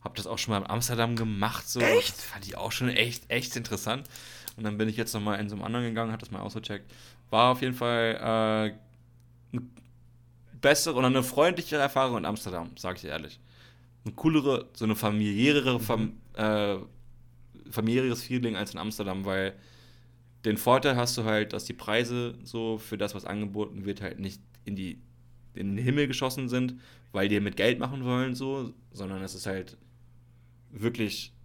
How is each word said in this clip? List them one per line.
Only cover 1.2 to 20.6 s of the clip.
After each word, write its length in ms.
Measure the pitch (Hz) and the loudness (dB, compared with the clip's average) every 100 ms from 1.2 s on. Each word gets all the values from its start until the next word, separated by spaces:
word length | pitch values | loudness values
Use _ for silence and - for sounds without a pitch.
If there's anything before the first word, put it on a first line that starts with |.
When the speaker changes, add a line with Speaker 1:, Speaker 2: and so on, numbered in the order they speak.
| 110 104 107 - - | 0 0 0 -2 -6
Speaker 1:
so. 120 | 123 | 2
Speaker 2:
Echt? 360 | 117 480 - - | 4 4 2 -6
Speaker 1:
Das 60 | |
fand 220 | - - | -10 -10
ich 100 | - | -10
auch 160 | - 101 | -6 -4
schon 180 | - 127 | 0 2
echt, 340 | - 120 120 - | 4 2 -2 -2
echt 240 | 120 120 | -2 -2
interessant. 520 | 123 117 104 - 127 131 - - - - | -6 -4 -4 -2 -4 -6 -16 -16 -14 -16
Und 80 | - | -6
dann 140 | 107 104 | -4 0
bin 100 | 110 | 0
ich 80 | 110 | 0
jetzt 160 | 110 | -4
nochmal 240 | 110 104 98 | -2 -2 -2
in 100 | 104 | -4
so 60 | |
einem 100 | 101 | -6
anderen 220 | 107 120 120 | -4 -2 -2
gegangen, 240 | 113 113 | -2 -4
hab 80 | 107 | -4
das 100 | - | -8
mal 120 | 98 | -8
ausgecheckt. 520 | 98 107 - 101 - - - - - | -8 -8 -8 -10 -10 -20 -20 -20 0
War 200 | 110 123 | 6 6
auf 80 | 127 | 6
jeden 120 | 131 | 0
Fall, 400 | 123 120 117 113 | 0 0 2 2
äh, 600 | 113 117 113 110 110 107 104 - - - - - - - | 2 0 2 4 2 0 -4 -20 -20 -20 -20 -20 -20 -8
eine 120 | 120 123 - - - - - - - - - | -8 -8 -18 -20 -20 -20 -20 -20 -20 -20 2
bessere 320 | 139 147 170 | 4 4 4
oder 140 | 127 127 | 4 4
eine 160 | 131 | 4
freundlichere 580 | 123 - 165 180 - 151 | 2 4 4 4 -2 2
Erfahrung 380 | 139 135 131 117 | 2 2 2 0
in 60 | |
Amsterdam, 440 | 82 104 101 90 82 71 | -2 -4 -6 -8 -8 -8
sag 200 | 92 92 | -6 -6
ich 40 | |
dir 80 | 82 | -6
ehrlich. 300 | 78 73 - - - - - - - | -8 -8 -16 -20 -20 -20 -20 -20 -10
Eine 80 | 107 | -10
coolere, 560 | - 160 156 139 127 - | 0 4 4 4 2 -2
so 120 | - | -2
eine 100 | 110 | 0
familiärere, 840 | 107 107 104 104 101 135 147 131 120 | 2 2 2 2 4 4 6 4 0
Speaker 2:
Mhm. 20 | |
Speaker 1:
fam-, 300 | 107 110 107 - - | 2 0 0 -4 -14
äh, 420 | - 107 107 104 95 - - - - - - - - - | -2 2 2 2 -2 -6 -18 -20 -20 -20 -20 -20 -20 -6
familiäres 500 | 117 110 123 131 120 | -2 2 2 2 -2
Feeling 340 | - 127 120 | -2 -2 0
als 180 | 98 101 | -2 -6
in 60 | 82 | -6
Amsterdam, 460 | 104 107 98 95 | -6 -4 -4 -4
weil 300 | 98 95 95 - - - - - - - - - | -2 0 -2 -4 -20 -20 -20 -20 -20 -20 -20 -4
den 120 | 110 | 0
Vorteil 380 | 107 | 2